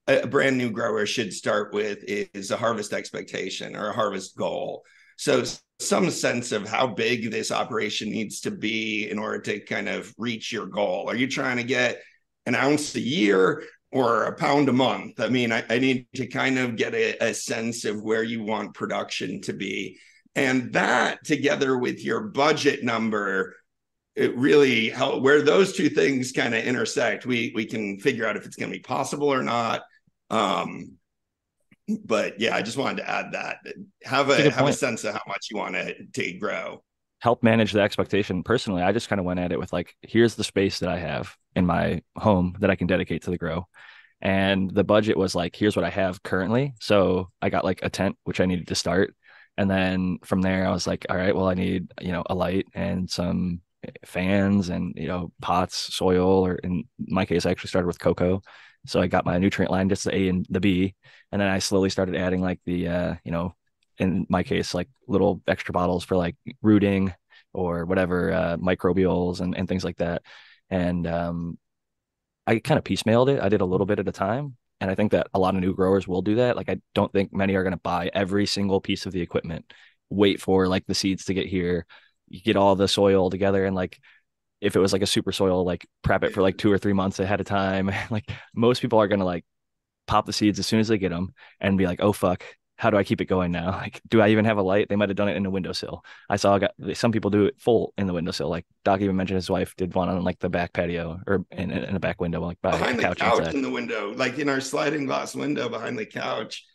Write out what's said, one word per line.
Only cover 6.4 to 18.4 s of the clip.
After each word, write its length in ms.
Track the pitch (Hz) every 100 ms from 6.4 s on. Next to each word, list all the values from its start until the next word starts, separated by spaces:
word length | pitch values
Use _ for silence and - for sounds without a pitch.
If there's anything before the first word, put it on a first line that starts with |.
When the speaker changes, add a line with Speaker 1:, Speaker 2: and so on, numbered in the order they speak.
| 120
Speaker 1:
of 160 | 110 101
how 180 | 113 127
big 440 | 95 - 123 113
this 200 | 110 107
operation 600 | 113 - 107 107 - 110
needs 300 | 110 107 -
to 100 | 123
be 600 | 98 107 110 110 107 104
in 80 | 104
order 220 | 107 104
to 200 | 104 104
kind 280 | - 110 101
of 260 | 95 87 -
reach 360 | 120 110 -
your 140 | 113 95
goal. 420 | 98 104 90 87
Are 80 | 107
you 100 | 131
trying 300 | 135 135 123
to 80 |
get 360 | 120 123 123 95 - _ _ _ -
an 80 |
ounce 400 | 120 135 147 -
a 60 | -
year 640 | 120 165 104 95 92 - - - _
or 340 | 131 120 113
a 120 | 85 95
pound 320 | 156 143 139
a 40 |
month? 460 | 123 127 95 92 -
I 100 | 110
mean, 220 | 127 120
I, 120 | 113 -
I 100 | 120
need 280 | 131 123 -
to 120 | - 123
kind 320 | 131 127 131
of 180 | 127 110
get 180 | 117
a, 360 | 117 110 107 113
a 40 |
sense 500 | 104 - 120 113 117
of 180 | 117 107
where 200 | 107 113
you 220 | 113 117